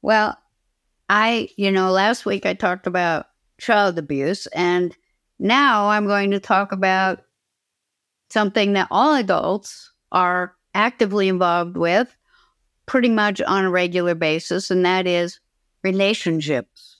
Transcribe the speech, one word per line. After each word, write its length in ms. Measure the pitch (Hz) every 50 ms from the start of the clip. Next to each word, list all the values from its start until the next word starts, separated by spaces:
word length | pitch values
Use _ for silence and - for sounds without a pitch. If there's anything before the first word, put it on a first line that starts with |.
| -
Well, 340 | - 220 220 214 214 - _ _ _ _ _ _ _ _ _ _ _ _ _ _ _
I, 400 | 196 208 214 226 233 226 220 - _
you 160 | - 202 196
know, 180 | 196 190 185 185
last 340 | 185 190 190 214 240 - -
week 220 | 208 202 196 -
I 80 | 196 185
talked 320 | 196 - 190 180 190 -
about 400 | 190 175 180 180 170 165 156 - _ _ _ _ _ _ _
child 400 | - - 233 208 202 196 175 165
abuse, 480 | 156 139 151 135 139 151 190 196 - -
and 480 | - - 180 175 175 180 180 175 165 _ _ _ _ _ _ _ _ _
now 480 | - 196 233 269 285 277 240 208 202 208
I'm 180 | 208 214 208
going 240 | 202 202 202 196 196
to 80 | 196 202
talk 320 | 196 - 208 190 202 196
about 500 | - 190 190 190 190 190 190 190 185 - _ _ _ _ _ _ _ _ _ _ _ _ _ _ _ _ _ _ _ _ _ _
something 440 | - 220 214 202 196 220 208 202 202
that 160 | 196 185 -
all 240 | - 190 240 302 311
adults 760 | 269 233 185 185 - - 165 185 214 - - - - - - _ _ _ _
are 440 | - 180 185 180 180 180 180 180 _ _ _ _ _
actively 520 | 190 214 233 247 _ 233 202 196 208 196 190
involved 480 | 185 180 185 175 170 175 175 170 180
with 400 | 175 165 170 175 202 254 247 _ _ _ _ _ _ _ _ _ _ _ _ _ _ _
pretty 240 | - - 262 240 247
much 320 | 226 214 208 208 202 196
on 240 | - - 190 196 190
a 60 | 185
regular 420 | 175 180 180 180 175 180 175 175 170
basis, 560 | 165 170 156 156 165 - - 175 180 196 -
and 160 | 190 185 180
that 220 | 180 185 185 185 185
is 320 | 175 175 175 175 - - _ _ _ _ _ _ _ _ _
relationships. 1120 | 190 185 190 196 196 220 - - 180 165 160 151 143 151 123 - _ _ - - - _ _